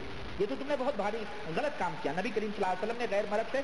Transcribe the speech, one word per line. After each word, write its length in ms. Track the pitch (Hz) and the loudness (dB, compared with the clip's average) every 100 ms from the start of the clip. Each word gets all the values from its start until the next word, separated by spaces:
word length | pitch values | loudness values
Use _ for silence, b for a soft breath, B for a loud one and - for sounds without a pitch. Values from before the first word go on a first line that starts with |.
| - - - - | -6 -6 -6 0
ये 60 | 208 | 0
तो 100 | 254 | 0
तुमने 200 | 269 277 | 0 2
बहुत 200 | 262 208 | 2 2
भारी 200 | 202 226 208 - 160 | 0 0 -4 -6 -4
गलत 220 | 170 285 - | 0 0 0
काम 160 | 180 151 | -2 0
किया। 180 | 139 | -2
नबी 160 | 165 233 | 0 0
करीम 220 | 214 214 | 0 0
सल्लल्लाहु 240 | 202 185 185 | 0 2 2
अलैहि 100 | 214 | 0
वसल्लम 160 | 240 | 0
ने 60 | 226 | 0
गैर 220 | 196 196 | 2 2
मर्द 160 | 214 220 | 2 2
से 80 | 262 | 0